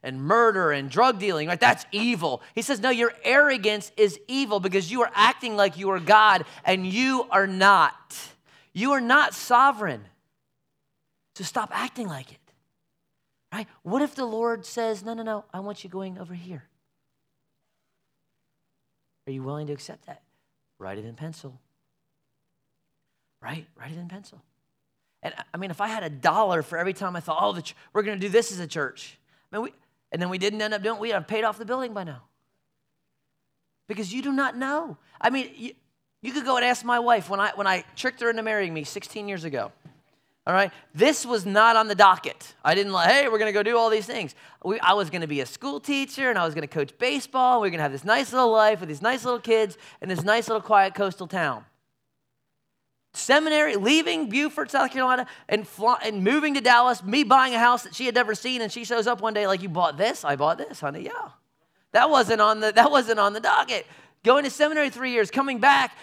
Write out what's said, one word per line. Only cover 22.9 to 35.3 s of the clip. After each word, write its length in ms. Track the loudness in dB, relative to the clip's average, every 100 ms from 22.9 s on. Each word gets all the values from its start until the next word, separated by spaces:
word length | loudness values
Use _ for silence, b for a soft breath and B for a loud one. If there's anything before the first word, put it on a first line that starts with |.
| _ _ _ _ _
Right? 240 | -14 -14 -14
Write 160 | -20 -16
it 80 | -14
in 80 | -14
pencil. 340 | -18 -20 -20 _ _ _ _ _ _ _ _
And 100 | -14 -12
I, 60 | -14
I 20 | -10
mean, 160 | -10
if 80 | -6
I 80 | -6
had 160 | -6
a 60 | -8
dollar 520 | -2 0 2 2 0
for 160 | -4 -6
every 140 | -6
time 240 | -6 -8 -8
I 40 |
thought, 180 | -6 -2
"Oh, 120 | -2
the 100 | -4
ch-, 120 | -10 -16 b
we're 100 | -4
gonna 160 | -4 -4
do 100 | 0
this 240 | 0 0
as 80 | -6
a 60 | -10
church." 520 | -6 -8 -8 -20 -20 _ _ _
I 60 | -8
mean, 80 |
we, 80 | -8 -12 _ _ -10
and 100 | -6
then 60 | -6
we 100 | -4
didn't 240 | -4 -2
end 120 | -4
up 80 | -4
doing 140 | -4 -4
it, 40 |
we'd 100 | -4
have 160 | -4 -4
paid 160 | -2
off 160 | -2 -4
the 60 |
building 300 | -6 -6 -6
by 100 | -8
now. 180 | -12 -14 _ _ _ _ _ _ _ _ _ _ _ _ _ _ _ _ -12
Because 240 | -10 -8
you 100 | -6
do 80 | -4
not 260 | -2 -2 -4
know. 420 | -6 -6 -6 -14 b b
I 100 | 0